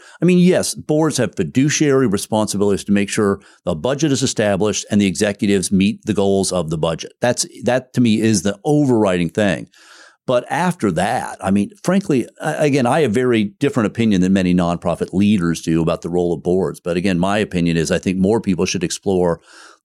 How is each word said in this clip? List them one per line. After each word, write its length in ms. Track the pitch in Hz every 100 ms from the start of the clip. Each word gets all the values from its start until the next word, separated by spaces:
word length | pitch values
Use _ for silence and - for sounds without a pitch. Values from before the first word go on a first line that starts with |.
| - -
I 40 | 170
mean, 120 | 180
yes, 360 | 175 160 -
boards 440 | - - 151 160 131
have 180 | 110 -
fiduciary 720 | 85 127 143 - 151 135 127
responsibilities 800 | 98 - 110 104 101 101 95 -
to 80 |
make 160 | 101 101
sure 320 | - 104 98 - _ -
the 100 | 82
budget 380 | 117 139 156
is 100 | 135
established 640 | 127 - 107 98 104 95 -
and 120 | 104
the 40 | 101
executives 640 | 85 104 101 104 101 90
meet 360 | 98 98 110 -
the 80 |
goals 400 | 98 98 98 95
of 160 | 92 80
the 80 | 82
budget. 340 | 82 82 - -
That's, 260 | 120 123 - - -
that 280 | 127 127 -
to 40 |
me 220 | 120 110
is 220 | 110 107
the 140 | 92 98
overriding 640 | 156 147 143 117 104 90 85
thing. 380 | - 104 71 55 _ - - - _ -
But 200 | 123 -
after 420 | 135 180 175 107
that, 480 | 82 98 120 73 -
I 100 | 98
mean, 200 | 98 101 -
frankly, 420 | - 190 190 139 - -
a-, 160 | 151 151
again, 260 | 151 139 120
I 160 | 151
have 100 | 139
very 320 | 104 127 117 104 -
different 280 | 139 - 104
opinion 340 | - 113 98
than 100 | 90
many 220 | 98 92
nonprofit 580 | 90 85 87 90 82 87
leaders 500 | 92 104 107 85 82
do 200 | - 82
about 220 | 82 80
the 60 | 87
role 220 | 87 87
of 120 | 80
boards. 360 | 87 90 80 78
But 160 | - 87
again, 240 | 95 90
my 200 | 90 104
opinion 360 | 101 90 85 82
is 160 | 78
I 60 | 87
think 180 | - 92
more 220 | 92 113
people 260 | 101 87 92
should 180 | 98
explore 580 | 85 - - 92 87 82 _ - - -